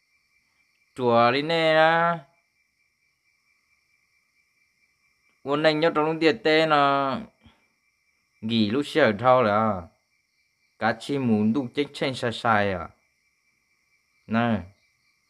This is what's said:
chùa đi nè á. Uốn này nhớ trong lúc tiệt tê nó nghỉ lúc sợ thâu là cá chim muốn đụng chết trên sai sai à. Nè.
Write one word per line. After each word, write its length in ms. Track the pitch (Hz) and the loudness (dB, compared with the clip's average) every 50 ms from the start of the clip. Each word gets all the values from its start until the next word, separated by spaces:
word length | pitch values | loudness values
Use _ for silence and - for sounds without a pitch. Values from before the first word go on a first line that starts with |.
| _ _ _ _ _ _ _ _ _ _ _ _ _ _ _ _ _ _ _ - | _ _ _ _ _ _ _ _ _ _ _ _ _ _ _ _ _ _ _ -2
chùa 320 | 127 120 117 117 117 120 | 0 2 4 4 4 4
đi 120 | 123 139 | 2 0
nè 320 | 147 160 165 165 165 160 156 | -2 -2 -2 0 2 2 4
á. 440 | 156 160 165 165 165 170 170 170 165 147 _ _ _ _ _ _ _ _ _ _ _ _ _ _ _ _ _ _ _ _ _ _ _ _ _ _ _ _ _ _ _ _ _ _ _ _ _ _ _ _ _ _ _ _ _ _ _ _ _ _ _ _ _ _ _ _ _ _ _ _ _ _ _ | 4 4 4 2 2 0 -2 -4 -6 -10 _ _ _ _ _ _ _ _ _ _ _ _ _ _ _ _ _ _ _ _ _ _ _ _ _ _ _ _ _ _ _ _ _ _ _ _ _ _ _ _ _ _ _ _ _ _ _ _ _ _ _ _ _ _ _ _ _ _ _ _ _ _ _
Uốn 200 | - 135 143 147 | -6 -4 -2 0
này 120 | 160 160 151 | 2 2 2
nhớ 160 | 151 160 170 160 | 2 0 0 0
trong 100 | 156 151 | 0 -2
lúc 120 | 156 160 156 | -2 0 0
tiệt 200 | 160 156 147 - - | 0 0 0 0 0
tê 220 | 156 156 160 160 | 0 2 2 2
nó 500 | 156 151 143 143 139 139 139 139 135 127 - - - _ _ _ _ _ _ _ _ _ _ _ _ _ _ _ _ _ _ _ _ _ _ | 2 2 2 2 2 2 0 -2 -2 -4 -6 -10 -14 _ _ _ _ _ _ _ _ _ _ _ _ _ _ _ _ _ _ _ _ _ _
nghỉ 300 | 110 110 117 113 107 101 | -6 -2 0 0 0 0
lúc 120 | 117 147 143 | -2 -4 -4
sợ 260 | - - 156 139 113 101 95 | -2 0 2 2 2 2 2
thâu 240 | 120 127 127 127 | 2 4 4 4
là 400 | 120 104 101 107 110 110 101 90 85 - _ _ _ _ _ _ _ _ _ _ _ _ _ _ _ _ _ - | 4 2 2 0 0 -2 -4 -6 -10 -14 _ _ _ _ _ _ _ _ _ _ _ _ _ _ _ _ _ -6
cá 140 | 107 113 | -4 -4
chim 340 | 113 - - - 143 139 131 | -4 -6 -6 -6 -6 -2 0
muốn 260 | 117 110 104 107 110 | 0 0 2 2 0
đụng 160 | 113 147 127 120 - | 0 -2 -4 -4 -4
chết 100 | 147 143 147 | -6 -6 -6
trên 220 | - - 160 139 127 | -6 -6 -6 -6 -4
sai 180 | - 127 120 | -4 -6 -6
sai 400 | 110 - - 117 110 104 101 101 | -6 -2 -2 0 0 0 0 -2
à. 160 | 95 85 82 - _ _ _ _ _ _ _ _ _ _ _ _ _ _ _ _ _ _ _ _ _ _ _ _ _ _ _ | -4 -6 -8 -12 _ _ _ _ _ _ _ _ _ _ _ _ _ _ _ _ _ _ _ _ _ _ _ _ _ _ _
Nè. 340 | - 110 113 120 120 110 95 87 95 _ _ _ _ _ _ _ _ _ _ _ | -6 -4 -2 -2 -2 -2 -4 -6 -10 _ _ _ _ _ _ _ _ _ _ _